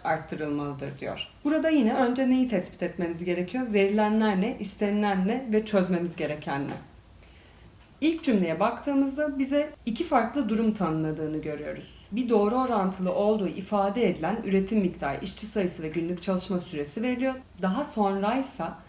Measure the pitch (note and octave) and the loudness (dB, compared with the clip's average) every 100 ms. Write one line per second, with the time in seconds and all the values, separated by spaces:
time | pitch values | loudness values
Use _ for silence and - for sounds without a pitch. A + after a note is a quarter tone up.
0 | - D#3+ D3 D3 D3+ D3 C#3+ C#3 C#3 C3+ | -2 -2 -4 -6 -4 -2 -4 -6 -8 -8
1 | A#2+ - - - C#4+ D#4 D#4+ D4+ A3 C4+ | -8 -8 -10 -6 0 2 4 4 4 4
2 | B3 B3+ C4 B3+ B3 G3 - - F3 - | 2 2 4 4 2 0 -2 -4 -6 -2
3 | F3 E3 F3+ F3+ F3+ B3+ B3 G#3 G3 G#3 | -4 -2 -2 -2 -2 -4 0 2 4 4
4 | G#3+ A3 G#3+ F#3+ G#3+ C4 G#3 - G#3 G#3 | 4 4 4 2 0 -2 -6 -2 0 2
5 | G#3 F#3+ F#3 A#3+ C4 G#3+ G#3+ G3+ F3 E3+ | 2 2 0 0 0 0 2 2 2 0
6 | E3+ - D3+ D3+ - C#3+ C#3 - - - | -2 -4 -4 -4 -4 -4 -4 -8 -14 -20
7 | - - - - - - - - - - | -20 -20 -20 -20 -20 -20 -20 -20 -20 -2
8 | D4 D#4+ - G#3 E3+ D#3+ G#3+ A#3 - C#4 | 0 2 2 2 2 2 0 0 0 2
9 | C4+ C4 D4+ C#4 C4 C#4+ D4+ - - A3 | 2 0 -2 -2 0 0 0 -4 -6 -4
10 | E4+ C4 A3+ D4 A3 A3 A3+ - E3+ D#3 | 0 2 2 0 0 2 2 2 0 0
11 | D#3 D#3 D#3 D#3 D3+ D3 D3+ C#3+ - - | -2 -2 -4 -4 -6 -6 -8 -10 -12 -16
12 | - G3+ B3 A3 G#3 B3 B3+ A3 F#3+ F#3+ | -8 -4 2 4 4 2 2 2 0 0
13 | F3+ F3+ G#3 A3 F3+ - F#3 G#3 G3 G3+ | 0 2 2 2 0 -4 -2 0 2 2
14 | G#3+ D#3+ D#3+ A3 G3+ F#3+ F#3+ A3 F#3 - | 2 2 -2 -2 0 0 2 2 0 -2
15 | C#3 C#3 F#3+ - G#3+ G#3+ F3+ F3 D#3 E3+ | -4 -4 -6 -6 -4 -2 -2 -4 -4 -2
16 | E3 F3+ - F#3 - F3+ - D3+ C#3+ - | -2 -2 -2 -2 0 -4 -4 -6 -4 -2
17 | B3 B3 C4 B3+ - - F#3 G#3+ C#4+ A3 | -2 0 -2 -2 -10 -4 -2 0 -2 2
18 | G3 G3 G3+ B3+ C4 - - - | 2 2 0 0 -2 -6 -8 -8